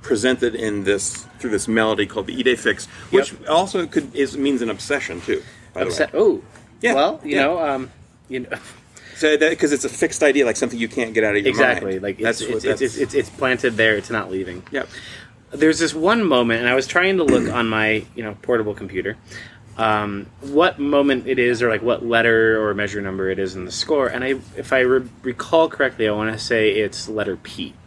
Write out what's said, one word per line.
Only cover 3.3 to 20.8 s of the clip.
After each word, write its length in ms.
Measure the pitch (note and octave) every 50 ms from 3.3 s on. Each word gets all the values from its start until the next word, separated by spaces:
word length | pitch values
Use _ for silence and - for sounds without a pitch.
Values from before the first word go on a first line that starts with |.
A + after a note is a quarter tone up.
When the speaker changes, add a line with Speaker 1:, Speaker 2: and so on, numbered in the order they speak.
| -
Speaker 2:
Yep. 160 | - - -
Speaker 1:
also 360 | D3+ E3 F#3 F#3+ - F#3+ F3 D3+
could, 260 | - E3 C#3+ C#3 A#2+
is, 220 | C#3 C#3 B2+ - C#3+
means 240 | C3+ C#3 C#3 B2
an 80 | A#2+ A2+
obsession 500 | G#2 F#2 - - C#3+ C#3 - - F2+ F2
too, 200 | E2+ - - D#2 - - - - - - -
by 100 | F2+ F#2
the 40 | F#2
Speaker 2:
Obse-, 80 | - D#3+ D#3 - -
Speaker 1:
way. 60 | D#3
Speaker 2:
oh, 220 | G#3+ G#3+ E3 - - - - - - - - -
Speaker 1:
Yeah, 120 | - A#3+ A#3
Speaker 2:
well, 280 | C#3 D3 F3+ D#4 D#4 -
you 120 | D3+ C#3+ C#3
Speaker 1:
yeah. 60 | C#3
Speaker 2:
know, 160 | D3 E3+ F3 E3
um, 280 | D3 C#3 C3 C3 B2 - - - _ _ _ _ _
you 140 | C3 B2+
know. 80 | B2+ - -
<laughs> 60 | - - - - - _ _ - - - - - -
Speaker 1:
So 200 | - D#3 D3+ D3+
that, 220 | D#3 D#3+ E3 D#3
'cause 120 | - D3
it's 140 | C#3+ C3 -
a 40 | -
fixed 340 | - - - E3+ - - D#3+
idea, 240 | D3 C3+ D3 C#3 A#2+
like 80 | G#2+
something 240 | - - A#2+ A#2 A#2
you 80 | A#2 A2
can't 260 | - - B2 A2+ A2
get 100 | A2 A2
out 120 | G#2+ G#2
of 80 | G#2 G2+
your 60 | C3+
Speaker 2:
Exactly. 420 | B2 A2 C#3 B2+ A#2+ G#2+ G#2 G2
Speaker 1:
mind. 100 | F#2+ F#2+
Speaker 2:
Like, 160 | F#2+ G2+ F#2+ -
Speaker 1:
That's 240 | G#2+ A#2 A2+ G#2+
Speaker 2:
it's, 80 | A2 G#2+
Speaker 1:
what 60 | B2 G#2+ G#2+
Speaker 2:
it's, 0 |
it's, 140 | C3 B2 G2+ C3+ B2 A2+
Speaker 1:
that's 20 | -
Speaker 2:
it's, 160 | C#3+ B2 C3+
it's 160 | C#3 A#2+ -
planted 480 | - - C#3 C3 B2+ A#2+ - B2+ A#2 G#2
there. 180 | A2+ A2 G#2+
It's 140 | G2+ G2 -
not 220 | A#2 A2 G2 F2+
leaving. 320 | F#2 F#2+ F#2+ F2+ F2+ F2+ F#2 -
Speaker 1:
Yep. 180 | - C#3 - - - - - - - - - - - - - _
Speaker 2:
There's 260 | - C#3 D3+ D#3+ D#3+ D3+
this 160 | E3 D3+ C3+
one 300 | D#3 D#3+ F#3 A3 A#3 A3
moment, 380 | F3+ C#3+ B2 A#2+ A#2 A#2 A2+
and 60 | A#2+ A#2+
I 60 | B2
was 140 | C3 C3 -
trying 300 | - F3 F3+ F#3+ G3 F#3
to 60 | E3
look 240 | C#3 C3+ - B2 - -
on 160 | B2 A#2 A2+
my, 340 | A2 A2 A2 A2 A2 G#2+ G2+ - -
you 80 | - A2+
know, 120 | G#2+ G2+ G#2
portable 320 | - - B2+ A#2 G#2+ G#2 G2+
computer, 440 | - G#2 F#2+ - F#2 F2+ G2 A2 - - - - - - - - - - - - -
um, 480 | A2+ A2 G#2+ G#2+ G#2 G#2 G2+ G2+ G2+ - - -
what 380 | C3 C#3 C#3+ D3 E3+ F3+ F3+
moment 480 | -